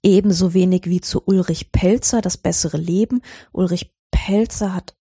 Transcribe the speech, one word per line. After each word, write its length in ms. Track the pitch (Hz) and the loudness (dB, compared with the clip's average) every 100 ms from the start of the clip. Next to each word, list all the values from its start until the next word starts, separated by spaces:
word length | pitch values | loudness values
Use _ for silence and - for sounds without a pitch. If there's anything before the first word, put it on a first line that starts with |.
Ebenso 540 | 208 190 202 175 185 | 6 4 4 2 2
wenig 300 | 185 185 185 | 2 2 2
wie 160 | 170 180 | 0 -4
zu 220 | - - - | -2 -6 0
Ulrich 460 | 190 180 160 - | 0 0 -4 -2
Pelzer, 480 | - 185 226 - 240 | 0 2 2 0 -2
Das 160 | 202 - | -2 -4
bessere 400 | 175 165 160 156 | -4 -2 -4 -4
Leben. 440 | 170 180 226 247 - - - | -2 0 0 -2 -6 -20 -14
Ulrich 420 | - 185 175 - _ _ | -4 -2 -2 -6 _ _
Pelzer 640 | - - 202 226 - 202 | -4 0 0 0 -4 -4
hat 200 | 185 - _ | -6 -10 _